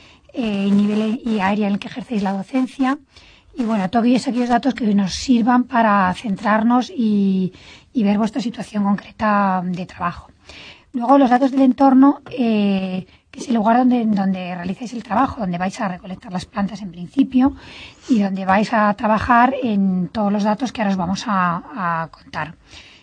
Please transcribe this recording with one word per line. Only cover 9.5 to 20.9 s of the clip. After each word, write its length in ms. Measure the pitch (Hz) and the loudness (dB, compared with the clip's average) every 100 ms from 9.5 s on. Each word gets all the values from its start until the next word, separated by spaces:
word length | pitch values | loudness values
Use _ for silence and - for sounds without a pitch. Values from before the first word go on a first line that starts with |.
| 185 | -2
de 220 | 180 180 175 | -4 -6 -10
trabajo. 440 | - 175 - - _ - - - - _ | -8 -8 -8 -18 _ -20 -20 -20 -20 _
Luego, 240 | 247 240 277 | -6 4 4
los 140 | 254 | 6
datos 200 | 247 269 | 4 2
del 120 | 262 | 4
entorno, 580 | 269 - 269 262 277 - - | 2 4 6 8 6 4 -6
eh, 760 | - 233 214 202 196 185 185 - _ _ | -2 0 2 2 0 -2 -6 -10 _ _
que 100 | - | -16
es 80 | - | -4
el 60 | |
lugar 240 | 233 214 240 | 0 2 4
donde, 260 | 254 240 | 4 2
donde 500 | 220 202 190 185 180 | 2 0 0 -2 -6
realizáis 380 | 180 180 190 233 | -8 -8 -10 -10
el 100 | 233 | -12
trabajo, 380 | 208 208 269 - | -4 -2 -2 -2
donde 160 | 190 175 | -6 -4
vais 240 | 185 - | -6 -4
a 80 | 208 | -8
recolectar 420 | 175 180 185 226 | -8 -12 -14 -10
las 140 | 185 | -10
plantas 380 | - 214 196 208 | -8 -6 -6 -6
en 80 | 202 | -14
principio 640 | 170 175 277 269 254 269 - - - - - - | -14 -6 -2 2 2 2 0 -14 -20 -20 -20 0
y 80 | 233 | 0
donde 260 | 196 190 | 2 -2
vais 260 | 185 190 208 | 0 2 2
a 180 | 226 208 | 2 2
trabajar 600 | 208 226 214 - 233 247 269 | 0 0 0 4 4 4 2
en 480 | 254 202 196 185 175 | -2 0 2 0 -4
todos 180 | 220 202 | -2 0
los 140 | 208 | 0
datos 280 | 208 214 247 | 0 -2 -4
que 100 | - | -4
ahora 80 | 208 | -2